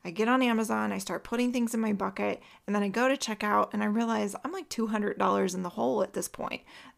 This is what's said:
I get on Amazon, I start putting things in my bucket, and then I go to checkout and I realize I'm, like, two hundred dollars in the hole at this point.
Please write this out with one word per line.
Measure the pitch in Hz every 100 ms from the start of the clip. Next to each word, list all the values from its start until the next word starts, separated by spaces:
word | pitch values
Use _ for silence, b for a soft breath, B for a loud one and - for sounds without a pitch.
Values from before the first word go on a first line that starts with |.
| 185
I |
get | 165 220
on | 262
Amazon, | 254 226 220 214 214
I | 196
start | 196 180
putting | - 233 247
things | 247 233
in | 226
my | 220
bucket, | 196 190 190 208 - B B -
and | 208
then |
I | 202
go | 196 254
to | 269
checkout | - 208 214 208 208
and | 208
I | 214
realize | 208 233 220 202 196 269
I'm, |
like, | 381 311
two | - 220
hundred | 214 208 -
dollars | 190 196 196 180
in |
the | 180
hole | 214 240 226
at | 190
this | - 170
point. | - - - - B B